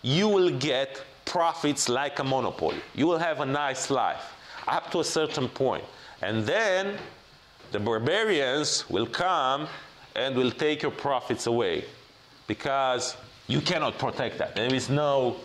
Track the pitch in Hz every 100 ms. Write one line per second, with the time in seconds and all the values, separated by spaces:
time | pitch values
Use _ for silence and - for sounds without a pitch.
0 | 120 151 214 202 180 135 143 131 135 -
1 | - - - 180 165 - 147 139 - 123
2 | 143 143 135 135 110 - 80 - - -
3 | 156 165 170 143 139 139 143 127 - 135
4 | 101 - - - - - - - - 175
5 | 156 160 156 156 123 - 131 85 - -
6 | - - 98 110 107 190 220 185 196 208
7 | - - - - - - - 104 107 110
8 | 120 196 220 165 135 143 147 - - 87
9 | 117 - 185 170 131 139 156 - - -
10 | - - 131 127 127 117 151 147 147 -
11 | 147 131 - 113 - 120 101 80 - -
12 | - - - - - 104 147 139 135 123
13 | 101 - - - - 131 147 175 143 -
14 | 131 - 117 - - 101 120 131 131 139
15 | 147 139 123 -